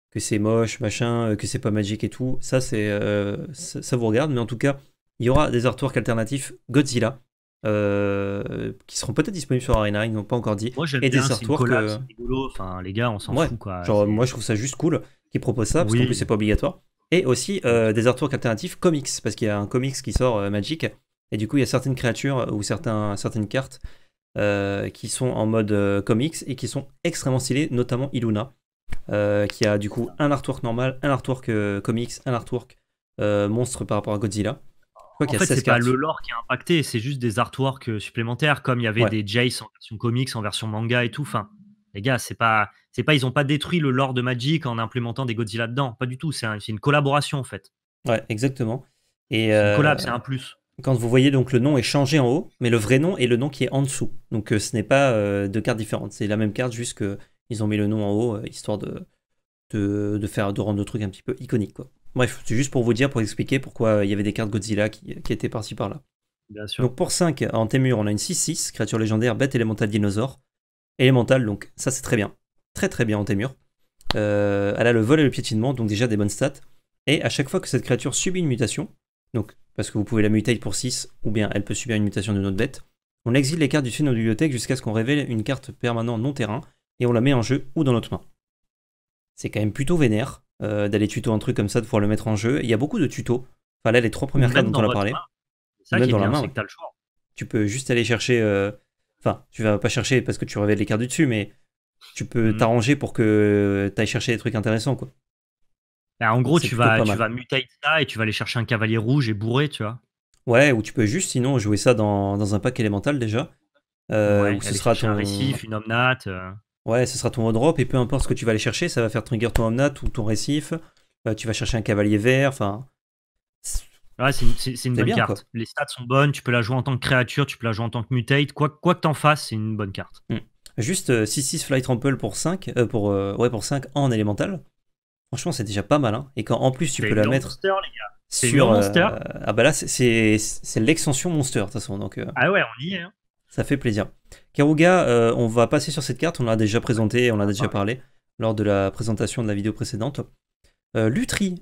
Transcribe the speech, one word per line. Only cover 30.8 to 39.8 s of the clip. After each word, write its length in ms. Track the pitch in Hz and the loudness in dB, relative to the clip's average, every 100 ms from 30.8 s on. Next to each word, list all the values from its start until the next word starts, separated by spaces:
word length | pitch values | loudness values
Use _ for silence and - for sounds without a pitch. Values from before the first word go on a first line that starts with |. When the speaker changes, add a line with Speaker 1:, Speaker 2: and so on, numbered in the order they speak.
| 131 131 | -2 -2
Speaker 1:
un 80 | 147 | -2
artwork, 380 | 131 - 127 - | 0 -2 -4 -2
euh, 320 | 107 101 101 | 0 0 -2
comics, 320 | 110 113 120 - 131 | -2 -2 -4 -8 -4
un 60 | |
artwork, 440 | 117 - 123 - _ _ _ _ - | -4 -4 -8 -8 _ _ _ _ -2
euh, 280 | 104 104 104 | 0 2 2
monstre 360 | 113 123 - | 0 -2 -4
par 120 | 104 104 | -4 -4
rapport 160 | - | -2
à 40 | 104 | -2
Godzilla. 420 | 107 104 104 - - - _ | -2 -2 -2 -4 -12 -20 _
Je 60 | - - | -20 -10
crois 120 | - 143 | -4 0
Speaker 2:
En 0 | |
Speaker 1:
qu'il 60 | |
y 20 | 202 | 2
a 20 | |
Speaker 2:
fait, 60 | 190 | 2
Speaker 1:
seize 120 | 127 | 2
Speaker 2:
c'est 60 | |
pas 80 | 131 120 | 4 4
Speaker 1:
cartes. 60 | 120 | 4
Speaker 2:
le 80 | |
lore 260 | 127 156 - | 0 -2 -6
qui 80 | - | -8
est 40 | 117 | -8
impacté, 380 | - 127 - 165 | -4 -4 0 0
c'est 160 | 135 117 | 0 -4
juste 180 | 127 139 | -4 -2
des 180 | 120 104 | -2 0
artworks, 480 | 117 - 135 127 - | -2 0 -2 -2 -6
euh, 100 | 107 | -6
supplémentaires, 600 | - - 113 120 151 139 | -6 -6 -4 0 0 0
comme 180 | - 123 | 0 0
il 40 | |
y 20 | 117 | 0
avait 140 | 107 | 2
Speaker 1:
Ouais. 60 | 110 | 2
Speaker 2:
des 140 | 107 98 | 0 0
Jace 360 | 117 123 - | 0 0 -2
en 60 | 110 | -12
version 220 | _ | _